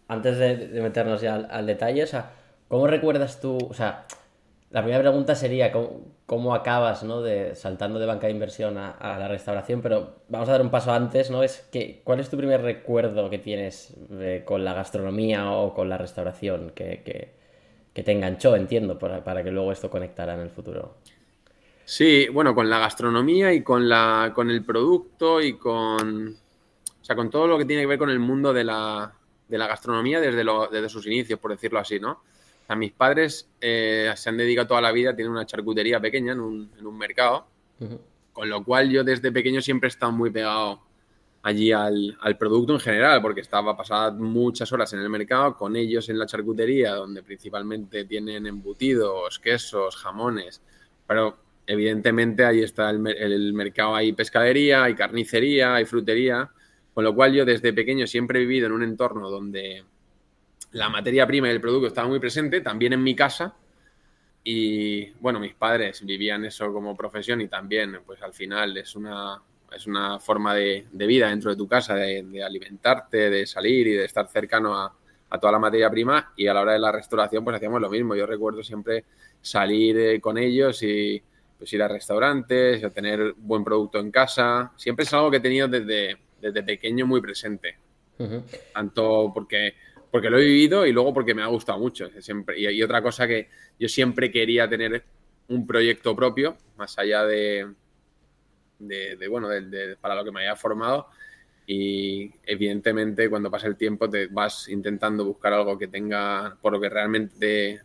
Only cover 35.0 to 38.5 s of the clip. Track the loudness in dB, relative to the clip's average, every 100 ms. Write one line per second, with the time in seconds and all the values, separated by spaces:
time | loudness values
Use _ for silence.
35 | 2 0 -4 -4 -6 -6 -2 0 2 0
36 | 0 -2 -2 -4 -6 -8 -12 -16 -16 -10
37 | -6 2 2 2 -6 _ _ _ -14 -14
38 | _ _ _ -8 -6